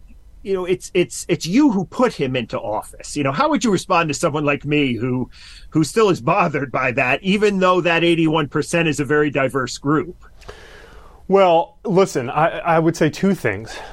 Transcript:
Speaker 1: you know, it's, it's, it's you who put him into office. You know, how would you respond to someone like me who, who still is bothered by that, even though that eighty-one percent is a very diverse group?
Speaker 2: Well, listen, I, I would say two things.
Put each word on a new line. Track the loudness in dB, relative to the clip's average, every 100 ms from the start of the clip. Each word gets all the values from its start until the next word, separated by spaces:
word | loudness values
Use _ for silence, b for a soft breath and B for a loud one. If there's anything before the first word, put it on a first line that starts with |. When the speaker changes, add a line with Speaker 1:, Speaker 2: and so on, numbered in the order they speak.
| -20 -20 -20 -14 -6
Speaker 1:
you |
know, | -4 -2
it's, | -4 -2
it's, | -2 -2 -4 -4
it's | -4 0
you | 4 4
who | 2 -2
put | 0 0
him | 0 -2 -2
into | -4 -6
office. | -4 -6 -8 -14 -8 -4
You |
know, | -2
how | 0 0
would | 0
you | 0
respond | 0 0 0 0
to |
someone | -2 -2 0
like | -2 -2 -2
me | 0 0
who, | -2 -2 -4 -6 B B B B
who | -2 0
still | 2 2
is | 2
bothered | 0 0 0 -2 -4
by | -2 -2
that, | 0 0 0
even | 0 2 2 2
though | 2 4
that | 2 2
eighty-one | 2 2 2 2 0
percent | -4 -2 0 0
is | -2
a | 0
very | 0 2
diverse | 0 0 -2 -6 -4
group? | 0 0 0 -10 -20 -20 B B B B B B B B 2
Speaker 2:
Well, | 4 6 4 2 -6 0
listen, | 2 2 0 -4
I, | 0 0 0
I | 0 2
would | 2 2
say | 0
two | 0 0
things. | 0 -2 -4 -8 B B